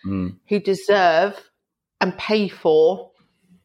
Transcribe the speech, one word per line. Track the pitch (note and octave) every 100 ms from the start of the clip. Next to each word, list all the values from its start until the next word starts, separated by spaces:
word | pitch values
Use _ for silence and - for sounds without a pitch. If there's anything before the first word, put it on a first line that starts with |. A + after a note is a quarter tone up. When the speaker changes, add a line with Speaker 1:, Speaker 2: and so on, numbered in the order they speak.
Speaker 1:
Mm. | F#2+ G2 F2+ F#2+ _
Speaker 2:
who | G#3
deserve | F#3+ F#3+ - G3+ F3+ D#3+ G3 G3+ - _ _ _ _ _
and | F#3 -
pay | - G#3+ G3+
for | - E3+ D#3 D#3+ F#3 - _ _ _ _ _